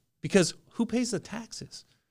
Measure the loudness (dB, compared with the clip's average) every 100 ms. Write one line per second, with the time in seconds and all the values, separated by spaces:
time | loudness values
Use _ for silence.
0 | _ _ 2 4 4 0 _ -4 -2 0
1 | -2 -4 -6 -12 -12 -14 -14 -16 -20 _
2 | _